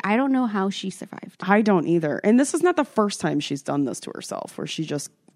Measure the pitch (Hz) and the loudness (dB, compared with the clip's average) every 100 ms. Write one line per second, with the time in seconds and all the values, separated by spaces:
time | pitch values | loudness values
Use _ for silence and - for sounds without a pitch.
0 | 196 220 277 262 247 208 190 190 196 - | 0 0 2 0 0 -2 -2 -4 -8 -10
1 | 185 - - - 180 202 214 190 - 170 | -14 -16 -18 -6 2 4 6 4 4 2
2 | 156 135 202 240 277 339 349 349 294 - | 2 0 4 4 4 2 2 2 0 0
3 | 208 - 165 147 - 143 - 143 135 - | 0 0 -2 -2 -2 -6 -4 -2 -2 -4
4 | - - - - - - 156 - 156 147 | -10 -14 -10 -10 -10 -10 -8 -8 -6 -6
5 | - _ _ | -8 _ _